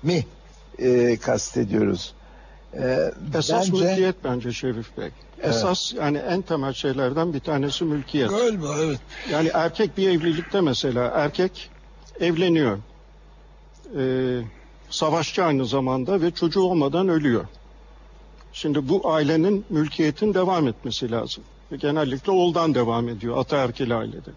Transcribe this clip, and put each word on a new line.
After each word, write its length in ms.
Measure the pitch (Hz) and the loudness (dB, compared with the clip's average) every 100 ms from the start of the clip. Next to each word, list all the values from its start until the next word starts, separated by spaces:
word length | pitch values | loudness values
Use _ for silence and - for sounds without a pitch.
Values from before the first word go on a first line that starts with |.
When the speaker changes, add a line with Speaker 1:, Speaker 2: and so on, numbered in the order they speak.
Speaker 1:
mi, 220 | 143 170 - - - - - - | 0 0 -2 -10 -20 -20 -20 -2
e, 380 | 127 123 120 117 | 2 4 4 2
kastediyoruz? 960 | - 117 - - 113 110 104 92 - - - - - - - | 0 -2 -2 -4 0 2 2 0 -6 -16 -20 -20 -20 -20 -18
E, 380 | - 131 131 160 - - 160 | -6 -2 0 0 -2 -6 -4
Speaker 2:
Esas 340 | - 170 190 | 0 2 2
Speaker 1:
bence 140 | 185 180 | 2 2
Speaker 2:
mülkiyet 380 | 190 185 180 | 2 0 0
bence 280 | 139 123 120 | -4 -4 -4
Şerif 460 | 113 131 117 110 - | -4 -4 -4 -8 -10
Bey. 120 | 92 - - - | -12 -12 -20 -6
Speaker 1:
Evet. 80 | - 120 | -2 0
Speaker 2:
Esas, 380 | 196 185 - | 0 -2 -4
yani 240 | - 147 147 | -4 -2 -2
en 240 | - 180 | -2 -4
temel 320 | 180 160 135 | -2 -2 -2
şeylerden 600 | 123 147 131 131 139 170 | -4 -4 0 0 0 -2
bir 60 | 143 | -2
tanesi 440 | - 147 139 139 | -2 -2 -2 -2
mülkiyet. 460 | 170 147 131 - 123 | -2 -2 -2 -2 0
Speaker 3:
Galiba, 460 | 196 240 214 147 147 | 2 0 0 -4 -2
evet. 200 | 160 135 - - 131 | -2 -2 -8 -14 -4
Speaker 2:
Yani 200 | 147 160 | 0 2
erkek 440 | 165 165 165 208 - | 2 0 0 -2 2
bir 120 | 190 | 2
evlilikte 520 | 175 165 160 170 202 | 4 2 -2 -2 0
mesela, 500 | 165 123 143 120 123 - | 2 2 0 0 0 2
erkek 540 | 147 151 185 - - - - - - - | 0 0 -2 -2 -20 -20 -20 -20 -20 -4
evleniyor. 580 | 170 165 180 165 135 101 107 - - - - - - - - - - 160 | 0 2 4 4 2 0 -6 -20 -20 -20 -20 -20 -20 -20 -20 -20 -12 -4
Ee, 440 | 131 131 131 123 113 - - - - | -2 0 0 -2 -6 -14 -20 -20 -12
savaşçı 540 | - 156 160 156 - | -2 0 0 -2 0
aynı 220 | 175 139 127 | 2 2 0
zamanda 560 | 135 131 131 127 196 | 0 0 -2 0 0
ve 100 | 165 | 0
çocuğu 300 | 170 170 185 | 0 -2 2
olmadan 480 | 185 175 139 160 190 | 2 2 2 2 2
ölüyor. 360 | 160 147 113 - - - - - - - - - - - | 2 2 2 -2 -14 -20 -20 -20 -20 -20 -20 -20 -20 -20
Şimdi 360 | - 156 147 131 | -6 -2 -2 2
bu 240 | 185 - | 0 2
ailenin 520 | 160 147 160 170 202 208 | 2 4 4 4 2 0
mülkiyetin 640 | 160 156 - 156 143 214 | -2 -2 2 0 2 0
devam 340 | 190 185 185 139 | 2 2 2 0
etmesi 440 | 110 131 117 127 | -2 -6 -6 -4
lazım. 320 | 117 117 - - - - | -4 -4 -10 -14 -20 -14
Ve 40 | 139 | -4
genellikle 540 | 147 156 147 135 165 | -2 0 0 -2 0
oğuldan 440 | 190 180 170 165 127 | 4 4 4 2 2
devam 340 | 117 117 117 | 2 0 -2
ediyor, 280 | 113 117 127 | -4 -4 -2
ataerkil 600 | 127 147 127 117 123 117 | 0 0 0 -2 -2 -2
ailede. 300 | 110 - - | -4 -8 -14